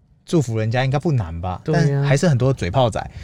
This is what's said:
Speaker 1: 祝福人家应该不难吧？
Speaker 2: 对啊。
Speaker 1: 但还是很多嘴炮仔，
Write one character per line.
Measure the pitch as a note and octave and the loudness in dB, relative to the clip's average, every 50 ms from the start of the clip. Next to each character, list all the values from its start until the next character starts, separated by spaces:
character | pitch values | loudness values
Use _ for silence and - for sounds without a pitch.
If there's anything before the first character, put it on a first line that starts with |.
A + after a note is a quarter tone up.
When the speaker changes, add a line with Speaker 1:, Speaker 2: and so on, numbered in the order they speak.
| _ _ _ _ _ | _ _ _ _ _
Speaker 1:
祝 | - - E3 | -2 0 0
福 | A#2+ - A2 A2 | 0 0 -2 -2
人 | A2 A2+ | -2 0
家 | A#2 B2 C3 | 0 0 0
应 | C3+ | 0
该 | C3 D3 | -2 -2
不 | - F3 | 0 0
难 | D3 A#2+ F#2+ E2 E2 E2 | 0 0 -2 -4 -6 -8
吧？ | E2+ F2+ F2+ F2+ - | -6 -6 -6 -6 -4
Speaker 2:
对 | - D#3 | 0 2
啊。 | - - | 2 2
Speaker 1:
但 | C#3+ C#3 C#3 C#3 | 2 2 0 2
还 | C#3+ C#3 C#3+ | 2 2 2
是 | - F3+ | 4 2
很 | C#3 | 2
多 | A2 B2 C3+ | 4 2 2
嘴 | C3+ - - F2 | 0 0 -2 -2
炮 | G#2 C3+ B2+ A2+ | 0 2 2 2
仔， | F#2+ - - - - - | 0 -2 -8 -8 -12 -16